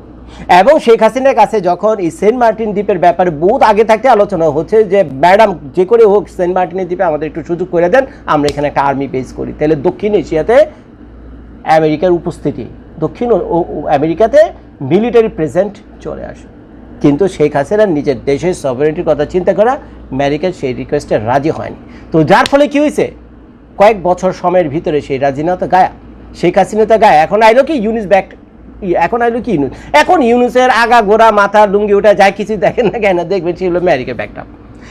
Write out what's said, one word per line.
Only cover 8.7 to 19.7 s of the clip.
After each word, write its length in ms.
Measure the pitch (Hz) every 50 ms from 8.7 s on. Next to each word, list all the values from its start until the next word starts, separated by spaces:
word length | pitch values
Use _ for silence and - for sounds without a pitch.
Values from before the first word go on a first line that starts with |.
| - 147
আর্মি 260 | 139 139 135 135 139
বেস 260 | 127 131 131 127 - -
করি, 200 | 139 131 123 123 -
তাহলে 160 | 151 151 160
দক্ষিণ 380 | 143 131 180 180 - 202 214 208
এশিয়াতে, 520 | 185 135 - 170 156 151 - 240 277 320 - - - - - - - - - - - - - - - - - - - -
আমেরিকার 480 | 151 160 160 160 151 151 147 185 180
উপস্থিতি, 540 | 175 170 - 175 - - - 147 - - 107 107 - - - - - -
দক্ষিণ 320 | 156 147 - - 240 240
ও, 40 | 220
ও, 300 | 175 160 - 170 170 175 -
ও 180 | - 151 147
আমেরিকাতে 500 | 160 - 135 156 160 170 165 220 214 269 302 320 370 - - - - - -
মিলিটারি 460 | 143 127 160 202 226 247 233 233 220
প্রেজেন্ট 460 | 220 - - 156 143 117 175 202 208 202 - - - - -
চলে 240 | - 156 - - -
আসে।" 260 | - - - - - - - - - - - - - - -
কিন্তু 260 | - 147 143 147 196
শেখ 280 | 180 - - 151 147 151
হাসিনা 300 | 143 139 - 208 214 220
নিজের 400 | 196 160 147 131 147 131 110 -
দেশের 280 | 143 139 127 143 180 180
সভারেনিটির 500 | - - 135 123 123 147 156 151 175 170
কথা 180 | 165 151 139 147
চিন্তা 280 | - - 185 180 202 185
করা, 180 | 185 214 247